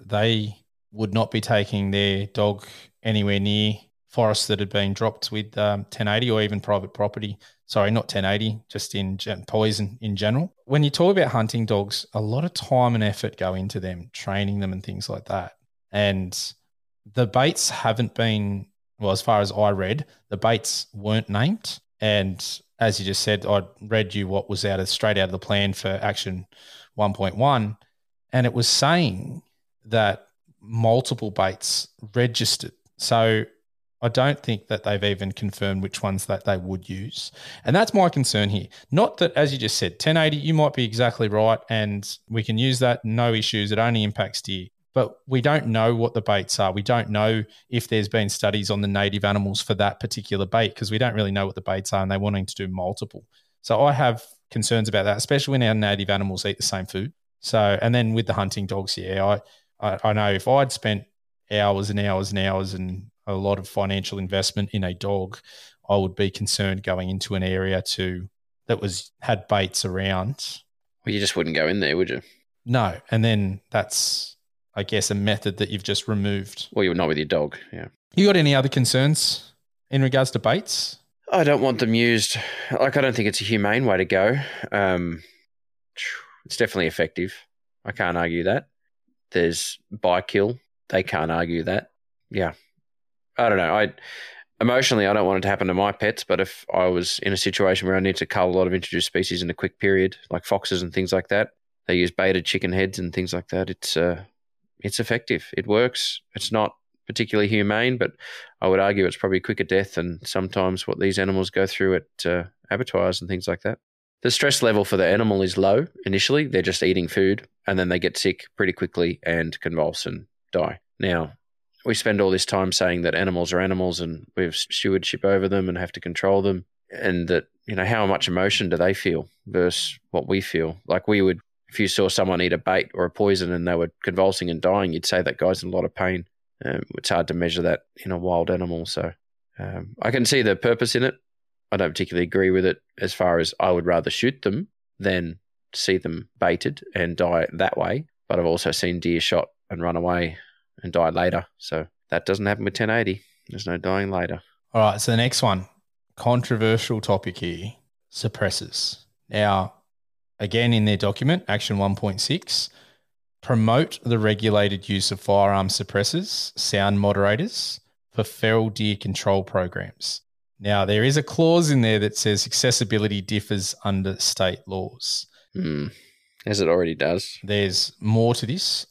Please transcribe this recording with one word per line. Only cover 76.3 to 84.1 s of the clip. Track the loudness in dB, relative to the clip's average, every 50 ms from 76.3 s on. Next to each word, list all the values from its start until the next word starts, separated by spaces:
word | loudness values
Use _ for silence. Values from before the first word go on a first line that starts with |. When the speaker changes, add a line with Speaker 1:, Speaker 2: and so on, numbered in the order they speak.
| -2 -2 -4 -8 -12 -14 -14 -6
Speaker 2:
Well, | -2 0 0
you're | 2 2
not | 2 2 0
with | 0 0
your | 0
dog, | 0 0 0 0 -2 -4 -12 -18 -16
yeah. | -14 -14 -14 -14 _ _ _ _ 2
Speaker 1:
You | 4 6
got | 6 6
any | 6 6 6 4
other | 4 4 2
concerns | 2 2 2 2 4 4 4 4 2 2 0 -2 -2 -4 -8 -16 _ _ _ _ _ _ _ -4
in | 0 2
regards | 2 2 4 2 2 2
to | 0 0
baits? | 2 2 0 0 0 -4 -4 -4 -4 -6 -8 -12 _ _ _ _ -6 0
Speaker 2:
I | 2 4 4
don't | 4 4 4
want | 4 2 2 2
them | 2 2 4
used. | 4 6 6 4 4 2 0 -2 -4 -6 -8 -10 -10 -8 -4
Like, | -2 0 0 2 2 4
I |
don't | 2 2 2
think | 2 0 0
it's | 0 -2
a | -2
humane | 0 0 2 2 2 2 2 4
way | 4 4 2
to | 2
go. | 2